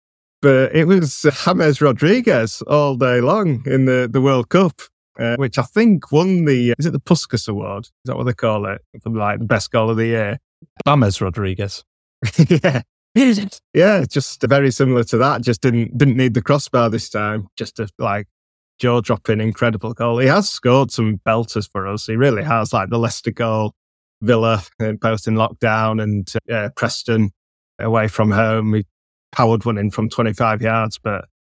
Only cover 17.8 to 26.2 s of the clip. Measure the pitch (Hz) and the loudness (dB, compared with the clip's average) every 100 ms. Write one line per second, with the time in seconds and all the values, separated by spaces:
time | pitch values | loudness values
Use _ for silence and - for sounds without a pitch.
17.8 | 107 - 117 101 101 _ _ _ _ - | -10 -6 -4 -4 -8 _ _ _ _ -4
18.8 | 123 120 - 110 - 110 110 - 120 110 | 0 0 0 -2 -2 -2 -2 0 -2 -2
19.8 | 113 120 120 117 131 185 202 - 123 131 | -6 -4 -2 2 2 2 0 -2 2 4
20.8 | 123 - 110 101 110 113 113 110 - 98 | 2 0 -2 -2 0 -2 -2 -6 -6 -6
21.8 | 95 104 - 113 139 107 147 113 107 113 | -6 -6 -4 0 2 0 0 -2 0 -2
22.8 | 98 117 113 - 113 98 117 110 107 - | -2 -2 -2 -4 -6 -4 -2 -2 -4 -8
23.8 | _ _ _ _ 107 113 113 107 - - | _ _ _ _ 0 2 2 0 -4 -8
24.8 | 110 107 117 107 113 110 113 - 117 110 | -6 -2 -2 -2 -2 0 -2 -2 -2 0
25.8 | 110 110 107 101 | 0 -2 -2 -4